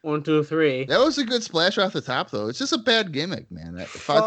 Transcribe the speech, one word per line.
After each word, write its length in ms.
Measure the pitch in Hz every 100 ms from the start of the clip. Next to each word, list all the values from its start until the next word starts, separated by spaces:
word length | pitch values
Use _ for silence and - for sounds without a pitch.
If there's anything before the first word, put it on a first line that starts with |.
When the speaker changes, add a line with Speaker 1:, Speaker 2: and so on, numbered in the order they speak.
Speaker 1:
One, 200 | 160 151
two, 220 | 147 156
three. 400 | 147 160 156 131
Speaker 2:
That 160 | 131 170
was 180 | 285 285
a 60 |
good 180 | 233 247
splash 360 | 220 165 175 208
off 160 | 202
the 80 | 165
top, 280 | 131 131 185
though. 200 | 110 107
It's 100 | -
just 140 | 269
a 40 | 311
bad 360 | 226 226 202
gimmick, 360 | 139 165 127 -
man. 240 | 87 82 87
That, 120 | -
Speaker 3:
Fuck 380 | - - 147